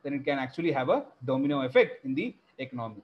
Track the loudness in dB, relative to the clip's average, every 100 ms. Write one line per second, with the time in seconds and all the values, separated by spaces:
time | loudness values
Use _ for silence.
0 | -6 -4 0 -2 -2 -2 0 0 2 0
1 | 0 -10 -2 0 2 0 4 4 4 2
2 | -6 -2 -4 -6 _ -12 -10 -8 -8 -10